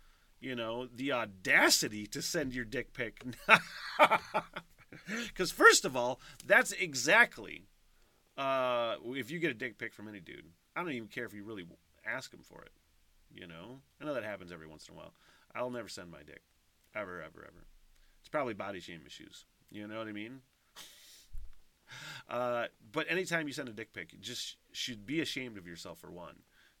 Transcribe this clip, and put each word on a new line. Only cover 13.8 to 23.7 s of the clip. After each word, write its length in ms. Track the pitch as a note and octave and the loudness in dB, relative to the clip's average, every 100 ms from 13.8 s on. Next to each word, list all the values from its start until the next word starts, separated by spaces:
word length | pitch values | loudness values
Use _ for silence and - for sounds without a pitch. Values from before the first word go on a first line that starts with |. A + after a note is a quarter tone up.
| - - | -20 -10
I 40 | D3+ | -4
know 80 | |
that 100 | C3+ | -4
happens 280 | G#2+ G2 F2+ | -4 -6 -10
every 160 | E2+ D#2 | -12 -12
once 200 | D#2 - | -16 -16
in 60 | E2 | -16
a 20 | |
while. 160 | D#2+ - - - - | -16 -18 -20 -20 -12
I'll 160 | - B2+ | -6 -4
never 200 | B2 G2 | -6 -8
send 220 | - F2 | -12 -14
my 120 | D#2 | -16
dick. 180 | D2 C#2 _ _ _ _ _ G#2+ | -18 -20 _ _ _ _ _ -8
Ever, 260 | G2 F2 | -6 -8
ever, 220 | D#2 - | -12 -14
ever. 240 | D2 F2 - - - - - - | -20 -20 -20 -20 -20 -20 -20 -20
It's 80 | - | -4
probably 240 | D3+ C3 | -2 -2
body 260 | G#2 G2+ F#2+ | -4 -6 -8
shame 220 | E2+ E2+ C2+ | -10 -14 -14
issues. 400 | - - - - _ - | -18 -18 -20 -20 _ -16
You 160 | G#2 G#2 | -12 -8
know 100 | A2 | -8
what 100 | A2 | -6
I 60 | |
mean? 280 | G#2 A2 C3 - _ _ - - - - - - - - - - _ - - - - - | -8 -8 -12 -20 _ _ -20 -20 -20 -20 -20 -8 -6 -6 -10 -14 _ -18 -16 -14 -14 -6
Uh, 380 | A#2+ B2 A#2+ A2+ - A2+ | -2 0 0 -2 -8 -8
but 140 | D3 D#3 | -4 0
anytime 380 | E3+ F3 E3+ D3 | 0 0 -2 -2
you 60 | |
send 140 | C3 | -6
a 40 | B2+ | -8